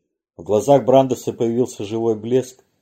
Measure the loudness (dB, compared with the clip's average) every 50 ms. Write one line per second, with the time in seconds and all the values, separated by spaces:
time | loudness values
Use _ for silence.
0 | _ _ _ _ _ _ _ -18 -4 0 0 0 4 4 4 4 4 4 4 4
1 | 4 2 0 -4 -4 -8 -4 -2 -2 -2 0 -2 -2 -4 -4 -8 -10 -8 -6 -4
2 | -2 -2 -2 -2 -4 -2 -2 -2 -2 -2 -8 _ _ _ _ _